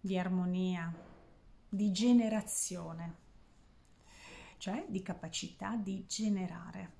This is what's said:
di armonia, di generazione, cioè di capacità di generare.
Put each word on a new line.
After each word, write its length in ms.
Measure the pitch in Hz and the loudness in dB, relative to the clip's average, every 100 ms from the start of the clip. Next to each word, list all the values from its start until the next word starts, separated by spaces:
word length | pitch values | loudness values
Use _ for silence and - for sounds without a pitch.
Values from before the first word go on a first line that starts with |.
di 180 | 190 185 | 0 0
armonia, 720 | 180 185 180 180 185 180 165 170 - - - - - - - | 2 2 2 2 2 0 -4 -6 -10 -18 -20 -20 -20 -20 -6
di 240 | 196 208 | 0 2
generazione, 1200 | 185 240 240 220 220 - - - 180 165 165 170 165 - - - - - - - - - - - - - - | 4 8 8 8 2 0 -2 -2 -4 -8 -6 -8 -10 -16 -20 -20 -20 -20 -20 -20 -20 -20 -20 -18 -18 -18 -8
cioè 300 | - 220 392 | -4 -4 -2
di 140 | 190 | -4
capacità 760 | 185 170 160 - 175 - 196 226 | -4 -6 -6 -6 -6 -6 -4 -2
di 300 | 196 190 - | -2 -4 -4
generare. 840 | - 220 196 180 170 170 185 180 - | -2 2 2 0 -4 -10 -10 -12 -14